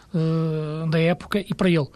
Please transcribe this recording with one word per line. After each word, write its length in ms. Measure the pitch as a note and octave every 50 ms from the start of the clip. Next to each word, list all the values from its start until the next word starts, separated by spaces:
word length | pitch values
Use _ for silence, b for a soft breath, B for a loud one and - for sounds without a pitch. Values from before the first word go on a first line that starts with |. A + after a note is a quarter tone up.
| B B -
eh, 760 | E3 D#3+ D#3+ D#3+ D#3+ D#3+ D#3+ D#3 D#3 D#3 D3+ D3+ D#3+ E3 D#3+
da 100 | D#3 E3
época 400 | E3 E3 F3+ F3 - - - G#3
e 140 | F#3+ - -
para 160 | - G3+ F#3
ele, 180 | E3+ D#3+ C#3 - B